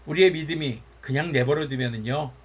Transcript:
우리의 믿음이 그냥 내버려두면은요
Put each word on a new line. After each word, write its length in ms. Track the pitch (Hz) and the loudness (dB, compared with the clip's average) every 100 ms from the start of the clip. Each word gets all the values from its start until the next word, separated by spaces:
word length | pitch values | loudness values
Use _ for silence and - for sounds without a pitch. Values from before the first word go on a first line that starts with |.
| - | -6
우리의 260 | 156 185 | 4 4
믿음이 500 | 156 156 165 147 107 - - | 4 -2 -4 -4 -6 -10 -16
그냥 300 | - 135 170 | -4 -2 0
내버려두면은요 1000 | 139 123 151 151 131 123 113 110 143 139 - | 2 2 2 0 -2 -4 -4 -4 -4 -4 -8